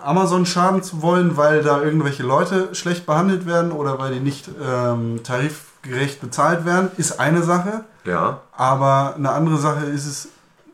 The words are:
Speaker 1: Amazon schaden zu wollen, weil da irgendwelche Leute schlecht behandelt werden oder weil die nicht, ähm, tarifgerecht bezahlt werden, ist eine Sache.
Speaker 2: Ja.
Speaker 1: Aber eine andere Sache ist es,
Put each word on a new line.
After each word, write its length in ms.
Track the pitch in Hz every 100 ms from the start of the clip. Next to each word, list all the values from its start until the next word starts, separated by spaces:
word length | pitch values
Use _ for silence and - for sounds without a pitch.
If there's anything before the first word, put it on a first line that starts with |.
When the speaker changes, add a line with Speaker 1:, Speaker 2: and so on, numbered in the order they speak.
Speaker 1:
Amazon 420 | 143 175 180 180
schaden 380 | 180 180 180 190
zu 180 | 190 160
wollen, 380 | 160 180 175 147
weil 240 | 147 156
da 180 | 147 143
irgendwelche 400 | 151 156 139 135
Leute 520 | 127 139 175 190 190
schlecht 320 | 185 175 175 -
behandelt 400 | 156 190 185 175
werden 260 | 170 170
oder 260 | 151 139 135
weil 140 | 135
die 80 | 127
nicht, 300 | 139 139 - -
ähm, 580 | 135 123 120 117 117 117
tarifgerecht 960 | - 127 147 151 - _ 131 127 139 -
bezahlt 460 | 123 117 147 170 165
werden, 240 | 175 185 180
ist 200 | 160 -
eine 240 | 139 170
Sache. 420 | 170 180 185 220 214 _
Speaker 2:
Ja. 360 | - 85 95 139 -
Speaker 1:
Aber 600 | - 127 135 139 135 139 151
eine 140 | 139
andere 260 | 135 160 156
Sache 300 | 147 147 147
ist 180 | 143 143
es, 220 | 135 - - _ _ _